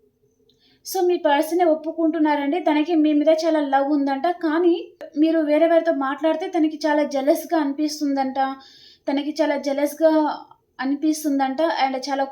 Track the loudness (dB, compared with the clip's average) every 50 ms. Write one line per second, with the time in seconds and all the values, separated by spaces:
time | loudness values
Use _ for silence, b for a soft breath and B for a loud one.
0 | _ _ _ _ _ _ _ _ _ _ b b b b b b b -8 -4 -2
1 | 0 0 0 2 2 2 2 2 2 0 0 2 4 4 2 2 -2 -6 -4 0
2 | 0 0 2 2 2 2 2 0 0 -2 -2 0 0 0 2 2 2 0 2 2
3 | 2 4 2 2 4 4 2 2 2 0 0 0 0 2 2 0 2 2 0 0
4 | 0 0 -2 -2 -2 -2 -2 -2 -2 -2 0 2 2 2 2 0 -2 -10 -16 -18
5 | -18 -8 -2 0 2 2 2 2 2 2 2 4 4 4 4 4 2 2 0 -2
6 | -2 -4 -4 -2 0 0 0 -2 -4 -4 -2 0 0 0 -2 -2 -2 0 0 0
7 | 0 -2 -2 -2 2 2 0 0 0 -2 -2 -2 -2 -2 -2 -4 -4 -4 -4 -4
8 | -4 -2 -2 -2 -2 -2 -2 -2 -4 -4 -4 -8 B B B B B B B B
9 | B -4 -4 -4 -4 -4 -2 -2 0 0 0 -2 -2 -4 -2 0 -2 -2 0 2
10 | 2 4 4 4 2 0 -4 -6 -12 -18 -20 _ _ _ _ -8 -6 -4 -4 -2
11 | -2 -2 -2 -2 -2 -4 -2 0 -2 -2 -2 0 -2 -2 0 0 -2 -2 -2 -4
12 | -6 -6 -4 -4 -4 -4